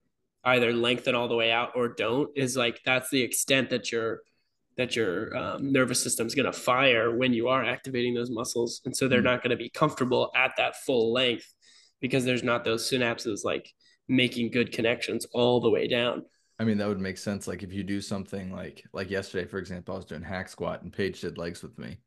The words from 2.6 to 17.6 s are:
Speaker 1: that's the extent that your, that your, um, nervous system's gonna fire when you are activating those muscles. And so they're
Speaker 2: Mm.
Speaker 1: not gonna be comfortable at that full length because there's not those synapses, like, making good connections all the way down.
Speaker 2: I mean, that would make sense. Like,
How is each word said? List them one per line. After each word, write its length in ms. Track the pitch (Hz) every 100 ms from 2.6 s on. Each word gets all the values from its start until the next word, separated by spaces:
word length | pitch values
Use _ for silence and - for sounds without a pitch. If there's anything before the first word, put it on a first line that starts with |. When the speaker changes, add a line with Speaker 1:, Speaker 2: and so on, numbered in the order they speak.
| 120 - 131
Speaker 1:
that's 240 | 131 -
the 120 | 135
extent 480 | 117 - - 135 123
that 220 | 123 -
your, 280 | 113 113 - - _ _ _ _ -
that 180 | 123 117
your, 400 | 107 87 113 127
um, 340 | 95 92 139
nervous 320 | 135 123 123
system's 320 | - - 117 135
gonna 180 | 110
fire 600 | - - 127 135 117 117 117
when 160 | 127
you 140 | 117 120
are 160 | 131
activating 500 | 117 127 135 127 123
those 160 | 120 120
muscles. 520 | 113 127 120 120 - 127
And 100 | -
so 120 | 131
they're 140 | 123
Speaker 2:
Mm. 20 |
Speaker 1:
not 180 | 127 123
gonna 140 | 123 117
be 140 | 120
comfortable 600 | - 151 - 127 120 123 127
at 160 | 131 -
that 180 | 123 -
full 360 | - 127 113
length 400 | 120 127 117 - _ _ - - _
because 240 | 127 135 127
there's 180 | 123
not 220 | 123 117 120
those 240 | 113 -
synapses, 540 | 131 120 113 117 101 107
like, 280 | 69 - _ _ _ -
making 440 | 131 123 123 117
good 200 | 120 107
connections 540 | - 113 120 - 113 -
all 260 | 120 123 123
the 100 | 113
way 160 | 104 -
down. 360 | 123 120 - - _ _ -
Speaker 2:
I 40 |
mean, 140 | 113 104
that 100 | 104
would 120 | 95
make 180 | 95 92
sense. 300 | - 101 95
Like, 160 | 90